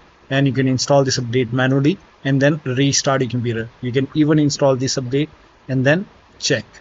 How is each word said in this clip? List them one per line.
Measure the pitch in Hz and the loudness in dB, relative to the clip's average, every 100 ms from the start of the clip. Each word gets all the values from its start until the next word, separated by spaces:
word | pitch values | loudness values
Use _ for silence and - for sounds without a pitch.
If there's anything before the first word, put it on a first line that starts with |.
| _ _ - | _ _ -6
and | 135 139 | 0 0
you | |
can | 123 131 | 0 0
install | 131 - 143 | 0 2 2
this | 131 131 | 2 -2
update | 120 127 113 | -2 -2 -2
manually | 127 131 139 139 196 - _ | 0 0 2 0 -2 -10 _
and | 139 139 | -2 2
then | 143 151 | 2 0
restart | 131 127 139 131 143 135 | -4 0 0 0 0 0
your | 123 | -2
computer. | 123 117 113 113 - | -4 -4 -6 -8 -8
You | 123 | -4
can | 131 135 | -2 -2
even | 156 151 156 | 0 2 4
install | 143 - 139 | 2 2 0
this | 127 135 - | 2 -2 -4
update | 123 139 151 - _ _ - | -4 -2 -4 -8 _ _ -6
and | 131 | 0
then | 127 170 214 - _ - | 2 0 -2 -18 _ -8
check. | - 120 - - | -4 -4 -6 -20